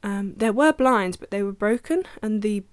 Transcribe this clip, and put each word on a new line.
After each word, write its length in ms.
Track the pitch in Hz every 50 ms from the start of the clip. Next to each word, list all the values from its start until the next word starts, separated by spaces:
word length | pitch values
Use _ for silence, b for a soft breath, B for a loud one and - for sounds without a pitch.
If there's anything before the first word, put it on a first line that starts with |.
| -
um, 320 | 202 202 202 202 196 -
there 160 | - 220 226 208
were 200 | 233 294 311 302
blinds, 440 | - 254 262 254 220 190 185 185
but 140 | - - -
they 120 | - 202 202
were 100 | 202 196
broken, 520 | 196 208 208 226 240 - - 320 359 370 - - - -
and 180 | 220 214 214 202
the 200 | 214 208 202 196 _